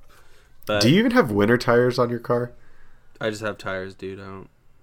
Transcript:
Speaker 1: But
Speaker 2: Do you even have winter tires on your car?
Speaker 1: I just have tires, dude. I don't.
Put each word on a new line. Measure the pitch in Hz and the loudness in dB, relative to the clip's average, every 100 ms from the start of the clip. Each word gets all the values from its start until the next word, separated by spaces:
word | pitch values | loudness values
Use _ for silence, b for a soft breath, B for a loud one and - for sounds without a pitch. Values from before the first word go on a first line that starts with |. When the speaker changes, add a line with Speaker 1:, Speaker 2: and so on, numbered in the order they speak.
| - b b b b b - | -20 b b b b b -4
Speaker 1:
But | 104 | 2
Speaker 2:
Do | 107 | 4
you | 175 | 4
even | 240 | 4
have | 247 156 | 2 2
winter | 101 104 120 | 2 4 4
tires | - 120 123 123 | 4 4 4 2
on | 120 | 0
your | 117 | -2
car? | - 123 120 - b b b b b - | -2 -2 -2 -8 b b b b b -8
Speaker 1:
I | 113 | -6
just | 104 | -4
have | 107 98 | -6 -6
tires, | - 95 95 95 | -8 -8 -8 -10
dude. | 95 95 | -12 -12
I | |
don't. | 98 98 - _ - - | -12 -16 -18 _ -20 -20